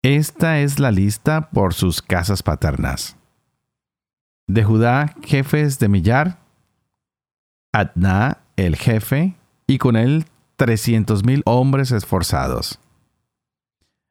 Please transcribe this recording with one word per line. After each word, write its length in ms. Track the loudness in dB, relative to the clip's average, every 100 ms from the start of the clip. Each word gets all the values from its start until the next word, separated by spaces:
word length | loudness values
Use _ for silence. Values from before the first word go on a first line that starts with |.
Esta 560 | 2 0 -2 -2 0 0
es 200 | -2 0
la 120 | 0
lista 580 | 2 0 0 -2 -2 -2
por 240 | -2 0
sus 280 | 0 -2 -2
casas 420 | -2 -2 0 -2
paternas. 760 | -2 -2 -2 -2 -4 -6 -10 -16 _ _ _ _ _ _ _ _ _ _ _ _ -2
De 160 | 0
Judá, 520 | 4 4 2 2 -2 -8
jefes 560 | -2 -2 0 0 0 0
de 100 | 2
millar, 500 | 2 2 2 0 -6 _ _ _ _ _ _ _ _ _ _ _ _ _
Adná, 640 | -2 -2 0 0 2 0 -4 _ -2
el 200 | -2 0
jefe, 600 | 0 0 0 -2 -2 -4 _ _ -2
y 100 | 0
con 160 | 2 2
él 300 | 2 0 -2 _ _ -2
trescientos 720 | 0 0 2 0 2 0 2
mil 160 | 0 0
hombres 460 | 0 2 0 0
esforzados. 880 | -2 -2 -4 -2 -2 -2 -4 -6 -12 _ _ _ _ _ _ _ _ _ _ _ _ _